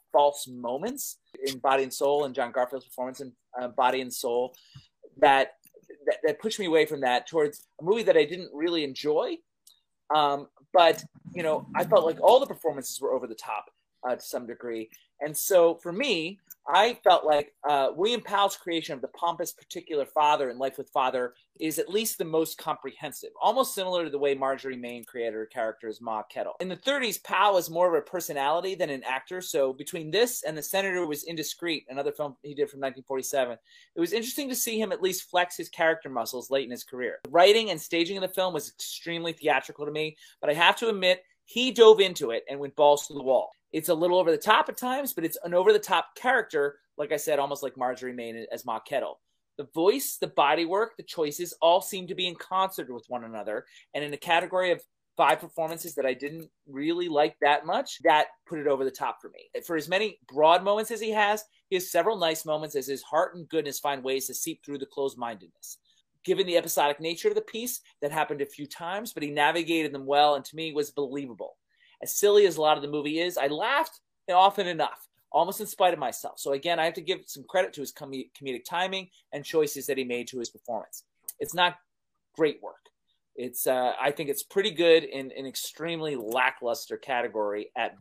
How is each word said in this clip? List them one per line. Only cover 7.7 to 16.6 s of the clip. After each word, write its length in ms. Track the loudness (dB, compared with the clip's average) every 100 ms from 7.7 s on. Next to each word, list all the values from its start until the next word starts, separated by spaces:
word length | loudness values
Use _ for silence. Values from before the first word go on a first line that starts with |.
| -4
a 40 |
movie 200 | 0 2
that 120 | 6 6
I 80 |
didn't 260 | 6 0 -10
really 300 | -4 -2 -2
enjoy. 520 | -2 -4 0 0 0 -4 _ _ _ _ _ _ -2
Um, 340 | 2 2 0 -8 _ _
but, 320 | 6 6 6 -4 -20 -14
you 80 | -4
know, 240 | -2 -2 -2
I 100 | -2
felt 220 | 4 6 4
like 140 | 4
all 180 | 8 8
the 60 | 6
performances 540 | -4 -4 -4 -8 -6
were 120 | -2
over 140 | -2 -4
the 80 |
top, 360 | -10 -8 -8 -10 _ _ _ -6
uh, 60 |
to 80 | -4
some 240 | -6 -10 -8
degree. 440 | -10 -8 -8 -10 -16 _ -10
And 160 | -8 -4
so 380 | 4 6 6 4
for 160 | -6
me, 460 | -4 -2 -2 -4 -10 -20 -14